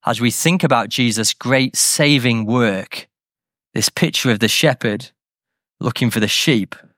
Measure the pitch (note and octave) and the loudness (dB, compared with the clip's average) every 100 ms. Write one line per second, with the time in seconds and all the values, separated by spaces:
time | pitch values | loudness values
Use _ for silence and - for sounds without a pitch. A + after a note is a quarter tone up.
0 | - A2 A#2 - E3 F3+ D#3+ B2 G#2+ - | -4 0 -2 0 0 2 2 2 0 -2
1 | A#2+ G#2+ A2 - B2 C3 C3 - - - | -2 0 -2 -4 0 0 0 -2 -2 2
2 | D3 C#3+ B2 A2+ G#2+ B2 A#2 F#2+ G2 - | 4 4 2 0 0 2 2 0 -8 -14
3 | - _ _ _ _ _ _ - - - | -16 _ _ _ _ _ _ -4 -4 0
4 | D#3+ - C3 G#2+ A2 - D#3 D3+ A#2 G#2 | -2 0 0 0 0 2 0 0 -4 -6
5 | - _ _ _ _ _ _ _ B2 - | -10 _ _ _ _ _ _ _ -6 -2
6 | A#2+ A2+ G#2+ - - B2 F#2+ - - | -2 0 0 0 2 0 -2 -10 -20